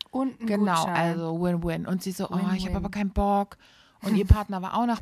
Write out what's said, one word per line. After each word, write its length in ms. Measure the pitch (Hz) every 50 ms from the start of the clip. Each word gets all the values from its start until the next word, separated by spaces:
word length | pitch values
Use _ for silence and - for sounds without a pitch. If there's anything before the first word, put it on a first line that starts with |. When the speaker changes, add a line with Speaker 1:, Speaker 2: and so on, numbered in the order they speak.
| - _
Speaker 1:
Und 280 | - 254 269 262 240 -
einen 80 | 233
Speaker 2:
Genau, 280 | 220 208 208 208 196 175 165 160
Speaker 1:
Gutschein. 120 | - 175
Speaker 2:
also 440 | 160 165 170 170 165 165 160 165 170
Win-Win. 460 | 175 180 175 170 170 170 160 160 175
Und 160 | - 185 180 -
sie 100 | 190 180
so, 160 | - 190 -
„Oh, 80 | -
ich 60 | 185 196
hab 100 | 185 185
Speaker 1:
Win-Win. 240 | 190 190 185 185
Speaker 2:
aber 140 | 196 170 196
keinen 200 | 196 208 208 190
Bock.“ 460 | - - 202 202 202 202 202 - - - - - - - - - _ - -
Und 140 | 196 220
ihr 100 | 196 202
Speaker 1:
<laughs> 200 | 190 - 214 208
Speaker 2:
Partner 140 | - 196 185
war 140 | 180 185 -
auch 80 | 208 240
noch 140 | 240 226 214